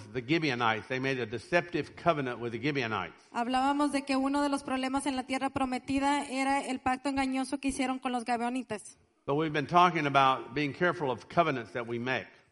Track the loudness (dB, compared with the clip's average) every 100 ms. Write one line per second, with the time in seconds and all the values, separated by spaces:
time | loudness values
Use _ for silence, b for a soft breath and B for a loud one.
0 | -6 -8 0 0 2 2 2 2 -2 -2
1 | -2 -2 -4 -6 0 0 0 -4 -6 -2
2 | 0 0 -2 -4 -6 -4 -2 -2 -2 -2
3 | -4 -10 -10 -4 -2 0 2 2 2 0
4 | 0 0 2 0 0 -2 -2 -4 -2 -2
5 | -2 -4 -4 -2 -2 -2 -2 -4 -2 0
6 | 2 0 -2 -2 0 0 -2 -2 -2 -2
7 | -2 -2 0 -2 -2 -2 -4 -2 -2 -2
8 | -4 -4 -2 -2 0 -4 -4 -8 -10 -20
9 | _ _ -2 0 2 0 4 6 6 6
10 | 4 6 6 4 -2 -4 -4 0 0 0
11 | -2 -4 -2 2 2 0 -4 -8 -6 -4
12 | -2 -2 -4 -16 _